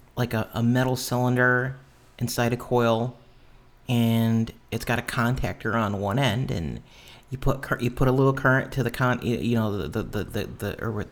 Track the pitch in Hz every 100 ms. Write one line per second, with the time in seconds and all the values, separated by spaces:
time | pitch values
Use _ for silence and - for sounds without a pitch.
0 | - - 120 113 - - 117 123 127 127
1 | - 123 123 123 123 123 131 135 - -
2 | - - 120 - 117 123 - 123 117 113
3 | 123 - - - - - - - - 120
4 | 117 113 113 113 113 - - 113 - 120
5 | 120 - 117 127 90 90 113 110 107 101
6 | 101 110 135 104 131 - 78 58 - -
7 | - - - 127 - 135 - - 120 -
8 | 127 131 135 135 135 131 - 135 117 -
9 | 127 120 - 110 101 117 107 101 78 113
10 | - 107 - 107 - - 101 - 113 107
11 | -